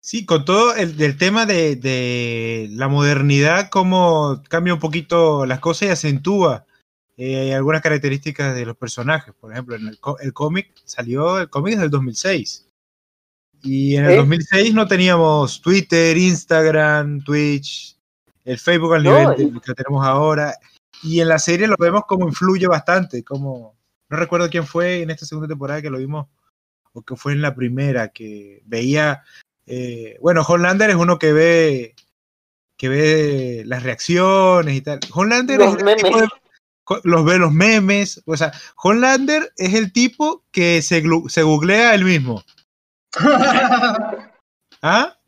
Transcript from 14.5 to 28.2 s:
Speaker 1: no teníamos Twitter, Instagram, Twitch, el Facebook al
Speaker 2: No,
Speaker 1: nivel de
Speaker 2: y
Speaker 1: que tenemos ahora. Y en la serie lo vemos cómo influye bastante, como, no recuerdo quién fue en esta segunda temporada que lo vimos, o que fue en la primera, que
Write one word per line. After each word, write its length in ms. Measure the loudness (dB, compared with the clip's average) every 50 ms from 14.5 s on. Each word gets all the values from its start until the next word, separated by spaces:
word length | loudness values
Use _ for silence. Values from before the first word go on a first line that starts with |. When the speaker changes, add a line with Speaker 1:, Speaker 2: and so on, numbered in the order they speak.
| 2 2 2 4 2
Speaker 1:
no 140 | 2 2
teníamos 760 | 0 2 2 2 4 4 4 4 4 4 2 0 -2 -4 -6
Twitter, 540 | _ 0 0 0 0 _ 2 2 2 4 2
Instagram, 1040 | 2 2 2 0 -2 -2 _ 0 2 2 2 2 2 2 2 0 0 -2 -4 -6 -8 -6
Twitch, 720 | -4 -2 0 0 0 -2 -4 -6 -10 -14 -14 -16 -18 _ _ _ _ _ _ _ _ _ _ _
el 140 | -10 -10 -4
Facebook 340 | -2 0 0 2 2 2 2
al 100 | 2 4
Speaker 2:
No, 160 | 6 6 6 6 4 2
Speaker 1:
nivel 20 | 2 0 -2
de 60 | -2
Speaker 2:
y 20 | -6
Speaker 1:
que 140 | _ -10 -8
tenemos 320 | -8 -6 -4 -2 0 0
ahora. 480 | 0 2 2 2 0 0 0 -2 -4 -6 -12 _ _ _ _ _ _ _ -14 -8
Y 160 | -4 0 0
en 80 | 2
la 100 | 2 2
serie 300 | 0 0 -2 0 0 0
lo 80 | 0 0
vemos 260 | 2 2 2 2 0 -2
cómo 220 | -2 -4 -2 -2 -4
influye 360 | -4 -2 0 0 0 0 0
bastante, 580 | 0 0 0 0 0 0 0 0 -4 -8 -12 -10
como, 500 | -10 -10 -8 -8 -10 -10 -12 -16 -20 _ _ _ _ _ _ _ _
no 60 | -6
recuerdo 320 | -6 -4 -2 -2 -2 -2 -2
quién 160 | -4 -6 -6
fue 360 | -4 -4 -4 -2 -2 -2 -4
en 80 | -6 -8
esta 160 | -10 -12 -12
segunda 240 | -12 -10 -10 -10 -10
temporada 320 | -10 -10 -8 -8 -8 -8
que 80 | -8 -10
lo 80 | -10
vimos, 300 | -8 -8 -8 -10 -10 -12 _ _ _ _ _ _ _ _ _ _ _ _ _ _
o 80 | -20
que 160 | -16 -16 -16
fue 160 | -10 -6 -4 -4
en 80 | -2
la 120 | -2 -4 -4
primera, 540 | -4 -6 -6 -4 -4 -4 -2 -2 -2 -4
que 540 | -6 _ -18